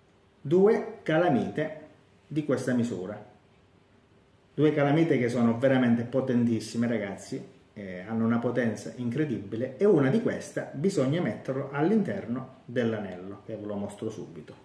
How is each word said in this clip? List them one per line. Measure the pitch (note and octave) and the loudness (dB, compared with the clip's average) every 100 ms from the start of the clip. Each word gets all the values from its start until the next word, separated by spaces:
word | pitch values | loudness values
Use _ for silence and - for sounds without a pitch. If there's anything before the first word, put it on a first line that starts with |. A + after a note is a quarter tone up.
| _ _ _ _ | _ _ _ _
due | C#3 F3 G3+ A3 - - | 2 6 6 4 0 -8
calamite | - D#3+ F3 A#2+ F#2+ - D#3 - - - _ _ - | 0 2 4 4 0 -2 -4 -6 -18 -20 _ _ -6
di | D3 D3+ | -4 0
questa | A#2+ C3 | 0 2
misura. | B2 A2+ F#2 F#2 - - - _ _ _ _ _ _ _ _ _ _ _ | 0 0 -4 -8 -10 -14 -20 _ _ _ _ _ _ _ _ _ _ _
Due | - D3+ | 2 2
calamite | C#3+ C#3+ D#3 D#3+ B2+ | 4 4 4 4 4
che | A#2+ | 2
sono | A#2+ A#2 A#2 | 2 2 4
veramente | C3+ C3 A#2+ A#2 | 4 4 4 2
potentissime, | A#2 C3 B2+ A#2+ A#2 A2 - A#2 A#2 | 2 -2 0 2 2 0 -2 -2 0
ragazzi, | A2+ G2 F#2 - C3+ - - _ | 0 -4 -8 -10 -10 -12 -20 _
eh, | G#2 F#2+ F2+ | -14 -12 -10
hanno | G2+ A2+ A2+ | -6 0 2
una | A#2 | 2
potenza | B2 B2+ A#2 G2+ - - | 0 0 0 -2 -10 -6
incredibile, | A#2+ C3 D3+ G2+ G2 A2+ B2+ - | -4 -2 -2 -4 -6 -6 -6 2
e | G3+ | 4
una | D#3 C3 | 6 4
di | A3+ | 2
queste | A#2 F#2+ - - - | 0 -4 -6 -8 -8
bisogna | C#3 F#3+ D3+ C3 E3+ | -2 -2 2 0 0
metterlo | C3+ G2+ - C3+ C#3 | -2 -4 -6 -6 -4
all'interno | C#3 E3+ A3 C3 G2 - C3 C3 - | 0 2 2 2 -4 -4 -6 -8 -16
dell'anello, | - B2 A2+ G#2+ G2 F2+ F#2+ G2+ | -6 0 0 -2 -6 -10 -12 -14
che | - G#2+ | -12 -10
ve | G#2 | -6
lo | G2+ | -6
mostro | G2+ - A2 | -8 -6 -8
subito. | A2+ - - - - | -8 -14 -14 -18 -20